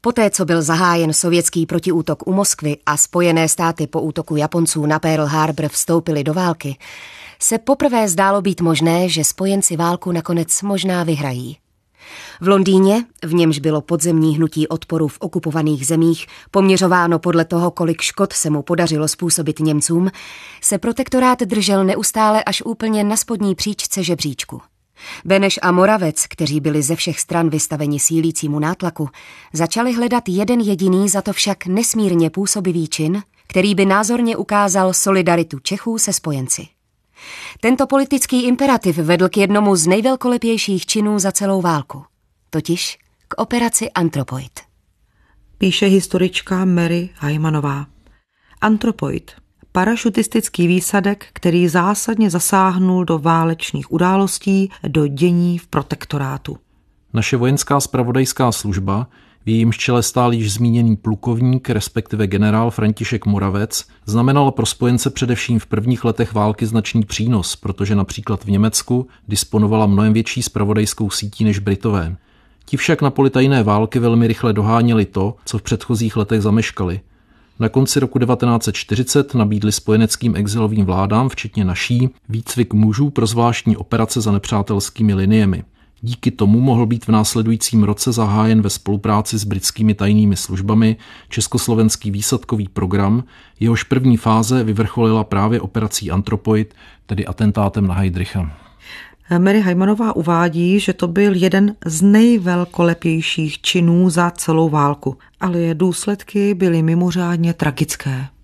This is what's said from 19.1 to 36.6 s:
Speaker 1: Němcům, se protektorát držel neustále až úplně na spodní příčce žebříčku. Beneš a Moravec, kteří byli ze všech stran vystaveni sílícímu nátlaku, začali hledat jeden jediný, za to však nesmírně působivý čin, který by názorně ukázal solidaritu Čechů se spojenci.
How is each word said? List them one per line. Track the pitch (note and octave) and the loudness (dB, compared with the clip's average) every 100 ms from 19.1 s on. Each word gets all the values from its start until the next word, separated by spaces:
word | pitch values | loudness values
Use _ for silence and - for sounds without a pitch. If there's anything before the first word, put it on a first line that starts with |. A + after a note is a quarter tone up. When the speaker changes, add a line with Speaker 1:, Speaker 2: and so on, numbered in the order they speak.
| - F3 E3 D3+ D3+ | -4 -4 -2 -2 -2
Speaker 1:
Němcům, | D#3 D3 - E3 F#3 - - - - - | 0 0 0 0 0 -4 -20 -20 -20 -6
se | - G#3 | -4 -2
protektorát | A#3 A#3 B3+ B3+ B3+ B3 | -2 -4 0 2 2 2
držel | G#3+ A3 G3 G3 | 0 0 2 2
neustále | F#3+ F#3+ A3 A3 G#3+ G#3+ | 2 0 -2 2 2 2
až | - G3 - | 0 -6 -6
úplně | A3+ A3+ G#3+ | -6 -2 0
na | G#3 A3 | 0 -2
spodní | - A3 G3+ F#3 | -4 -2 -2 -2
příčce | G#3 G#3 - - | -4 -6 -6 -4
žebříčku. | E3+ E3+ D3+ B2+ - B2 - _ _ _ - - - | -2 -2 -4 -6 -12 -14 -18 _ _ _ -20 -14 0
Beneš | F#3+ G3 - | 0 2 -2
a | F3+ | 0
Moravec, | F3+ G3 G#3+ E3 D3+ - | 2 2 2 -2 -4 -8
kteří | - D3+ D3+ | -6 -4 -2
byli | D3 D3+ | -2 -2
ze | C#3+ E3 | -2 -4
všech | - D3 | -4 -6
stran | - E3+ E3 | -4 -2 -2
vystaveni | D3+ - D3+ D3 C#3+ | -2 -4 -4 -4 -2
sílícímu | - E3 E3 D#3+ D3+ D3 | -2 0 -2 -4 -4 -2
nátlaku, | D3+ F3+ F3 D#3+ D3 - - - - | -2 -4 -6 -6 -10 -10 -20 -20 -14
začali | D3+ D#3+ A3+ A#3+ | -4 -2 -2 -2
hledat | A#3+ A#3+ A#3+ A#3+ | -2 0 -2 -2
jeden | F#3 G3+ A#3+ | -2 0 0
jediný, | G#3+ F#3+ F#3+ F#3 G3+ | 0 0 2 2 2
za | G3+ | 0
to | G3 | -4
však | G3 - F#3+ F3+ | -4 -4 -4 -2
nesmírně | F#3+ A#3 A3+ G3+ E3+ E3 | -2 0 0 0 2 0
působivý | E3+ G3 G#3+ F#3 E3+ D#3 | 0 -4 -2 -2 -2 -4
čin, | - D#3 G3 - _ _ | -2 -2 -2 -6 _ _
který | F#3+ G3+ G3 | 0 0 2
by | G3 | 4
názorně | G3+ G#3 A#3+ A#3 A3+ | 2 2 0 0 -2
ukázal | - G#3 G3+ F#3+ F#3 | -2 0 2 2 2
solidaritu | F3+ - F#3+ E3+ E3+ E3 C#3 | 0 0 2 2 2 0 -6
Čechů | - G3 A#3 G#3+ | -8 -6 -4 -4
se | - | -2
spojenci. | F#3 - C#3 C3 - | -4 -4 -6 -4 -8